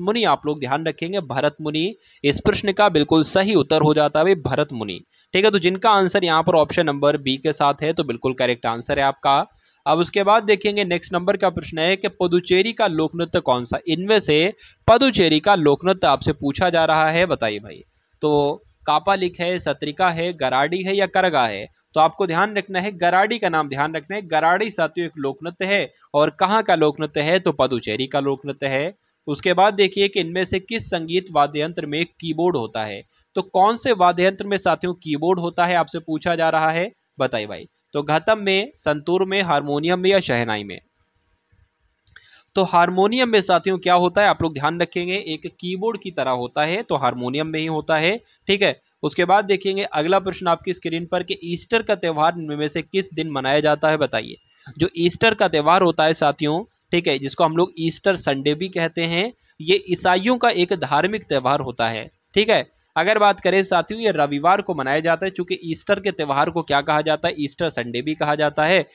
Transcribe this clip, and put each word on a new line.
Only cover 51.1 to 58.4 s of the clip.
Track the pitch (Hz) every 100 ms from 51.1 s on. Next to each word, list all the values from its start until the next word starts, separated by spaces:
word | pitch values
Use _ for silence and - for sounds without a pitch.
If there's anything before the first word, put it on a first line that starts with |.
| 180
कि | 175 190
ईस्टर | 170 175 - 226
का | 220 202
त्यौहार | 170 151 156 170
इनमें | 156 147 151
से | 165
किस | 151 190 190
दिन | 156 160
मनाया | 139 131 147
जाता | 151 147 156
है, | 156
बताइए। | 135 113 113 - _ _ - 127
जो | 170 170
ईस्टर | 175 - 226
का | 220 196
त्यौहार | 160 147 180
होता | 180 160
है | 156 160
साथियों, | 147 139 147 160 233 _ _
ठीक | 175 170
है, | 135
जिसको | 139 -
हम | 165 160
लोग | 185 -
ईस्टर | 165 - 196 180
संडे | - 139